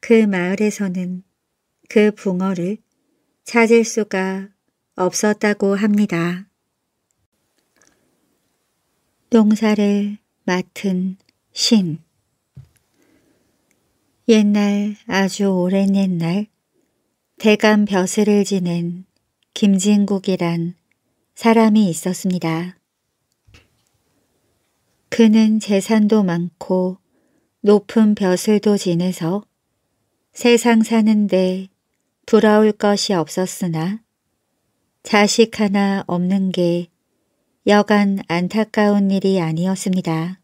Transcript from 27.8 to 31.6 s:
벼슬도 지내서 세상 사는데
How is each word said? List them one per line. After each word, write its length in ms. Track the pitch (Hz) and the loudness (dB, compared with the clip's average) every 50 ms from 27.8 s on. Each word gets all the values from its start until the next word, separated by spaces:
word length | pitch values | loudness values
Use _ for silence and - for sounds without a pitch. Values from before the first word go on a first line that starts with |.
| 202 - - 226 220 214 208 | 2 0 0 2 2 2 2
벼슬도 600 | - 202 185 180 180 - - 214 208 - 214 208 196 | 0 0 0 0 0 0 0 0 0 2 0 0 0
지내서 680 | - 190 170 170 175 185 180 - 180 160 180 202 208 _ _ _ _ _ _ _ _ _ _ _ _ _ _ _ _ _ _ | 0 -2 -2 0 -2 -2 -4 -4 -6 -4 -6 -6 -8 _ _ _ _ _ _ _ _ _ _ _ _ _ _ _ _ _ _
세상 500 | - - 240 240 233 - 247 233 220 220 | -2 2 2 2 4 4 2 2 2 2
사는데 840 | - 233 226 214 220 220 208 208 196 - 185 185 185 185 185 | 2 0 0 2 2 2 2 0 0 0 0 0 0 -2 -6